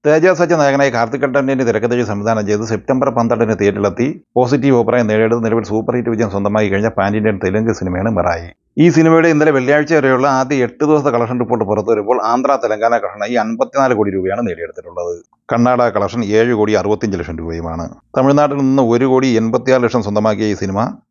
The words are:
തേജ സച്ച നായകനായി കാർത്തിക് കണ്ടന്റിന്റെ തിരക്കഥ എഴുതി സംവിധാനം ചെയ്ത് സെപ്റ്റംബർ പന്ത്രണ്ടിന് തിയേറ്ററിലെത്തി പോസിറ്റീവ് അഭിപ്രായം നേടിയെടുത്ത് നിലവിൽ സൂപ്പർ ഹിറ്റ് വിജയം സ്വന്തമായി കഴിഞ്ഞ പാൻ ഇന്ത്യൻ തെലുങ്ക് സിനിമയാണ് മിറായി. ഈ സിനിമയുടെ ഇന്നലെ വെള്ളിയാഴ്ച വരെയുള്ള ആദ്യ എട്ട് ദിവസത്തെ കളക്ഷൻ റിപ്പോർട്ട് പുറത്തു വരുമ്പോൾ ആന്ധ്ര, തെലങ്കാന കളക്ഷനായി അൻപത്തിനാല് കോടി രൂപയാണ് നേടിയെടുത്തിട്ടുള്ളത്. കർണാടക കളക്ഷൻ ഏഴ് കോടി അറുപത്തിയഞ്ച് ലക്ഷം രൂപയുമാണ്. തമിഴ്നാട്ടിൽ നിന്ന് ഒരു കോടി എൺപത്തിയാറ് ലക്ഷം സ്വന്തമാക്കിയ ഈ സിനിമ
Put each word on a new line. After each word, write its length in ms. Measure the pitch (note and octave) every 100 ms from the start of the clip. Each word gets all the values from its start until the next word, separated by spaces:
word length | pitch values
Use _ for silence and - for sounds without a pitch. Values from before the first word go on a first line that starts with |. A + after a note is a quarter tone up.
തേജ 220 | D3 D#3+ F3+ E3
സച്ച 140 | E3+ E3
നായകനായി 300 | C#3+ C#3 C#3
കാർത്തിക് 280 | A#2 A2+ C3
കണ്ടന്റിന്റെ 400 | C3+ C3+ C3+ C3 A#2
തിരക്കഥ 260 | G#2+ A2+ B2
എഴുതി 100 | G#2+
സംവിധാനം 340 | G2+ G#2 A2 G2+
ചെയ്ത് 140 | G#2 A2
സെപ്റ്റംബർ 380 | G#2+ - C3 C3 A#2+
പന്ത്രണ്ടിന് 380 | A#2 A#2 A2 G#2
തിയേറ്ററിലെത്തി 460 | G2+ G2+ G2+ - C3+ - _ B2
പോസിറ്റീവ് 400 | B2 C#3 C#3 B2
അഭിപ്രായം 280 | A2 B2 A2
നേടിയെടുത്ത് 320 | G#2+ A2 A#2
നിലവിൽ 200 | A2+ A2+ G#2
സൂപ്പർ 240 | A2 - B2
ഹിറ്റ് 160 | B2
വിജയം 180 | A2 G#2+
സ്വന്തമായി 340 | G2 G2+ G#2+ G#2
കഴിഞ്ഞ 180 | G2 A2 G#2
പാൻ 180 | G2 G#2+
ഇന്ത്യൻ 180 | G#2+ G2
തെലുങ്ക് 300 | F#2+ G#2 A2+ A2
സിനിമയാണ് 300 | F#2 F2+ G#2+ G2
മിറായി. 320 | F2 E2+ F2 _ _ -
ഈ 80 | E3
സിനിമയുടെ 400 | D#3+ D#3+ E3 E3
ഇന്നലെ 180 | D3+ D3+
വെള്ളിയാഴ്ച 400 | C3+ B2+ D3 D3
വരെയുള്ള 340 | D#3+ C3+ B2+ C#3 C3+
ആദ്യ 260 | C3 C#3
എട്ട് 180 | A#2+ - D3+
ദിവസത്തെ 220 | D3+ C3+
കളക്ഷൻ 240 | A#2 A#2 B2+
റിപ്പോർട്ട് 240 | A2 A#2 G2+
പുറത്തു 220 | G#2 G2+
വരുമ്പോൾ 260 | G#2+ G#2 B2 A2
ആന്ധ്ര, 200 | B2 B2+ C3+
തെലങ്കാന 300 | A2+ G#2+ A2+ A#2
കളക്ഷനായി 340 | G2 G#2 G#2 A#2+
അൻപത്തിനാല് 500 | A2 A2+ B2 C3+ C3+ A2
കോടി 140 | G2+
രൂപയാണ് 260 | F#2+ F#2 G#2 A2+
നേടിയെടുത്തിട്ടുള്ളത്. 680 | E2+ E2 - E2+ F2 F2 E2+ _ _ -
കർണാടക 360 | A#2+ A#2+ B2 A#2+
കളക്ഷൻ 260 | G2+ G2+ A#2 G#2 A2
ഏഴ് 160 | A#2 A2+
കോടി 160 | G#2+ G#2
അറുപത്തിയഞ്ച് 380 | G2 G#2 A2 F#2
ലക്ഷം 160 | D#2+ D#2+
രൂപയുമാണ്. 460 | E2 E2 E2 E2 E2 - _ -
തമിഴ്നാട്ടിൽ 400 | C3+ C#3+ D3 C#3+
നിന്ന് 260 | C3+ C#3 A#2
ഒരു 140 | A#2+ C3
കോടി 180 | C3 C3 A2+
എൺപത്തിയാറ് 440 | A2+ B2 B2 B2+
ലക്ഷം 180 | A#2+ B2
സ്വന്തമാക്കിയ 460 | G#2 G#2 A2 G#2 G#2+
ഈ 40 | F#2+
സിനിമ 180 | G2 G2 B2 - _